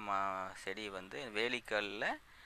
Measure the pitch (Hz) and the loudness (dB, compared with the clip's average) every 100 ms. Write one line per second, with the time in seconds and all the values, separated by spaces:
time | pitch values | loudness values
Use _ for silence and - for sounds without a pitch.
0 | 104 98 98 95 92 95 95 98 104 95 | 2 2 2 0 -2 -4 -4 -2 -2 -4
1 | 92 135 131 104 120 123 - 107 101 104 | -6 -6 -2 2 2 2 2 2 2 2
2 | 160 - - - | 0 0 -6 -18